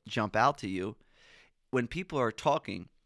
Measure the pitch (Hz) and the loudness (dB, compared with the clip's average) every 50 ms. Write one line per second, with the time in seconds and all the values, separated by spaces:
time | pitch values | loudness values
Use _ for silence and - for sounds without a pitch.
0 | _ 107 - 120 107 104 - 110 117 139 135 - - 98 95 92 92 107 135 - | _ -6 -2 -2 -2 0 2 4 4 4 2 0 -4 -4 -4 -2 -4 -4 -6 -10
1 | _ _ _ _ - - - - - _ _ _ _ _ - 127 120 117 - 175 | _ _ _ _ -20 -20 -20 -20 -20 _ _ _ _ _ 0 0 0 0 -4 -6
2 | 185 - 165 143 123 113 - - - 151 143 156 - - 98 90 87 - _ _ | -6 -2 0 0 0 0 0 0 2 2 2 2 0 -4 -8 -8 -8 -12 _ _
3 | _ | _